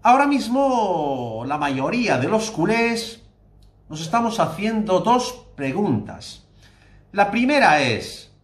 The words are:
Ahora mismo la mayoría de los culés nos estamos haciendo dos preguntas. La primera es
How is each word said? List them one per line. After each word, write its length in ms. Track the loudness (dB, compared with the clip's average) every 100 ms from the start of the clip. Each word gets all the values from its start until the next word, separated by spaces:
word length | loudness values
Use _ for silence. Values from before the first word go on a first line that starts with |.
Ahora 240 | 6 6 4
mismo 1160 | 0 0 0 2 2 0 -2 -2 -4 -6 -8 -6
la 100 | -2
mayoría 600 | -2 -2 -2 -2 0 0
de 80 | 2
los 240 | 0 -2
culés 720 | -2 0 2 0 -2 -8 -14 -20 _ _ _ -20 _ -16
nos 120 | -12
estamos 400 | -2 0 0 0
haciendo 580 | -2 -2 -2 -2 0 0
dos 480 | 4 2 0 -10 -18
preguntas. 960 | -8 -4 -2 0 -2 -4 -14 -16 -20 _ _ -20 _ _ -20 _
La 180 | 0 0
primera 500 | 2 2 4 6 4
es 520 | 2 -2 -6 -16 -20 _